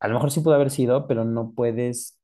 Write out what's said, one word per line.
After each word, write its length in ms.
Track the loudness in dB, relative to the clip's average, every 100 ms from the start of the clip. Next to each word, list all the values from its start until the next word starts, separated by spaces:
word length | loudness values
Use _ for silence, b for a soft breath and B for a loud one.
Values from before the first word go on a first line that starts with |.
a 80 | -4
lo 60 |
mejor 160 | 0 0
sí 80 | 0
pudo 140 | 4 4
haber 140 | 4
sido, 360 | 2 2 2 0
pero 160 | -2
no 280 | -2 -2 -4
puedes 680 | -2 -2 -2 -4 -6 -12 -18